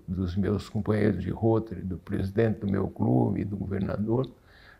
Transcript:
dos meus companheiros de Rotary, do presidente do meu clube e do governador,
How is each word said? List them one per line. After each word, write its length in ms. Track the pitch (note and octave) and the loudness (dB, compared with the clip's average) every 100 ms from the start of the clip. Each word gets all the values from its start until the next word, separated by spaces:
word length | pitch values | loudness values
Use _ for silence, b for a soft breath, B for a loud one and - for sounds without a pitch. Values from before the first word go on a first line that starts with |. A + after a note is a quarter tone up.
| - | -6
dos 280 | F2+ F2+ F#2+ | -2 -2 0
meus 340 | F2+ G2+ - | 0 0 -2
companheiros 540 | G#2 G#2 G#2+ G#2 F2+ | -4 0 2 2 2
de 80 | F2 | -2
Rotary, 500 | - A2+ A2 - F2+ | 0 2 2 0 -6
do 160 | F#2 E2+ | -6 -6
presidente 600 | - G2 F#2+ A2 A2+ G2+ | -4 -4 0 2 2 2
do 80 | G2 | 0
meu 200 | G2 - | 0 -2
clube 540 | - A2 B2 A2+ G2 | 0 2 4 4 0
e 40 | G2+ | -2
do 120 | G2+ | -4
governador, 720 | F#2+ G2 F#2+ F#2+ G#2+ A#2+ C3+ - b b b | -4 -2 -2 -2 0 0 -2 -8 b b b